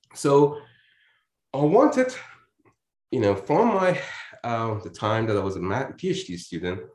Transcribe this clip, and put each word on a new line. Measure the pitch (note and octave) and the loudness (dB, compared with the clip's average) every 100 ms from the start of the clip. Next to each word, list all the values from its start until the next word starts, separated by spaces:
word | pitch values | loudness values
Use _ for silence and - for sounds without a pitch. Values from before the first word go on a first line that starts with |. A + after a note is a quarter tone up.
| _ | _
So | - D3 C#3 D3 - - _ _ _ _ _ _ _ _ | -4 4 6 4 0 -16 _ _ _ _ _ _ _ _
I | C3+ | 0
wanted, | D3 G#3 D4+ B3+ B3+ - - - _ _ _ _ _ _ - | 2 4 4 2 -2 -4 -18 -20 _ _ _ _ _ _ -6
you | B2+ | 0
know, | G2+ | 0
from | G2 - D#3 A#3 | 0 0 2 2
my, | G3 F#3 - - - - - | 2 2 0 -4 -14 -18 -12
uh, | A#2+ A#2 A2+ G#2 | -6 -4 -2 -4
the | - | -8
time | - G#2+ A2 A2+ | -6 -2 0 0
that | G2+ | 0
I | |
was | F#2+ F#2 | -2 -4
a | |
ma-, | F2+ A#2 C3+ - | -4 -4 -6 -6
P | F#3 | -6
H | F#3 - | -6 -6
D | E2+ | -12
student, | - E2+ F2+ F#2+ - | -10 -8 -6 -8 -10